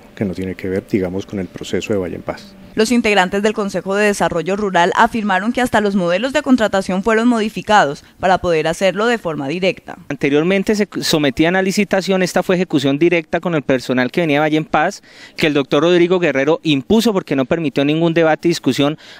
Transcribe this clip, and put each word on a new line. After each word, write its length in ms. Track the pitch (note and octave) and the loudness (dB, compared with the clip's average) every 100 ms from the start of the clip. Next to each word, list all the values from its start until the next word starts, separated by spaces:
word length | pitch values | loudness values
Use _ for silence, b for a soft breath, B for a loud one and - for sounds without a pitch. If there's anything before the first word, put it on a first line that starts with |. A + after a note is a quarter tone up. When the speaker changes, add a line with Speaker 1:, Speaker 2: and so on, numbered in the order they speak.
| - - | -16 -6
Speaker 1:
que 80 | |
no 100 | G#2 | -6
tiene 220 | F2 F#2 F2 | -4 -8 -8
que 140 | F#2+ | -6
ver, 160 | F#2+ - | -6 -2
digamos, 360 | G#2 F2+ F#2+ - | -2 -2 -4 -6
con 140 | G2+ | -8
el 80 | F2 | -8
proceso 440 | - - F#2+ - | -10 -6 -6 -2
de 80 | G2+ | -4
Valle 160 | F2 F2 | -4 -8
en 60 | |
Paz. 340 | - - - - - | -10 -12 -12 -20 -8
Speaker 2:
Los 180 | - A3 | -2 0
integrantes 500 | A#3+ A3+ G3+ F3+ G3+ | 2 0 0 -2 -2
del 100 | G#3+ | -2
Consejo 420 | G#3+ G3+ F#3+ F#3+ G3+ | -2 -4 -6 -4 0
de 100 | G#3 | 0
Desarrollo 500 | G3+ E3+ F3 D#3+ G3 | 0 -2 -2 -4 -4
Rural 380 | G3+ E3+ F3+ - | 0 2 2 2
afirmaron 560 | A#3 A#3 G#3 F#3 G#3+ | 2 0 -2 -2 -2
que 100 | B3 | -2
hasta 200 | A#3+ A3 | 0 0
los 140 | G#3 G3+ | 0 0
modelos 360 | E3+ F#3 C4+ | 0 0 0
de 120 | D4+ | -2
contratación 600 | C#4+ B3 G#3 G3 F#3+ F#3 | 2 2 2 0 -2 -2
fueron 240 | A3+ A3 A#3 | 0 2 2
modificados 800 | A#3 G#3+ F#3 - G#3 D3 D3 b b | 0 -2 -6 2 4 4 -2 b b
para 180 | F#3 F3+ | 0 2
poder 300 | F3+ D#3+ D#3 | 2 0 0
hacerlo 400 | E3+ F#3+ F3+ A#3 | 0 0 0 0
de 100 | A#3 | -2
forma 320 | E3+ D3+ C#3 | -4 -6 -4
directa. 480 | F3 F#3 - - - - | -2 -2 -2 -8 -16 -12
Speaker 3:
Anteriormente 680 | C#3+ C#3+ D3 E3+ G3 F#3+ G#3 | -4 0 2 2 0 0 0
se 120 | G3 - | -2 -4
sometían 560 | - D#3+ D3 - D#3+ F#3+ | -2 0 0 0 0 2
a 60 | |
licitación, 600 | F#3+ G#3 G3 F#3+ F3 F#3+ | 0 0 0 0 0 0
esta 200 | F3+ F#3+ | 0 0
fue 120 | F3 F3+ | 0 0
ejecución 420 | F#3 D3 C3+ C#3+ | 0 0 0 2
directa 440 | E3+ E3+ - E3+ | 2 2 -2 -4
con 140 | F3+ D#3+ | -2 -2
el 80 | |
personal 460 | - C3 - B2+ B2 | 0 -2 0 -2 0
que 100 | F3 | 0
venía 160 | E3 C#3+ | 0 2
de 40 | |
Valle 160 | D#3 D#3 | 2 0
en 80 | - | 0
Paz, 380 | D#3 E3+ - B B B B | 0 0 -4 B B B B
que 120 | D#3+ | 0
el 60 | |
doctor 300 | D3 C3 D3 | 0 2 2
Rodrigo 360 | E3 F3+ E3+ F#3 | 4 4 4 2
Guerrero 420 | E3 C3+ C#3 E3 | 0 0 0 0
impuso 480 | D#3 C3+ - A3 A3+ | 0 0 2 2 2
porque 240 | F#3+ - C#3 | 0 -2 -2
no 100 | B2+ | 0
permitió 380 | E3+ D3+ - | -2 -2 0
ningún 300 | C#3+ D#3+ E3+ | 0 2 2
debate 340 | E3 D#3+ D#3 E3+ | 2 2 2 0
y 40 | |
discusión, 460 | E3 C#3 B2+ C#3+ D#3 B | 0 0 0 0 -2 B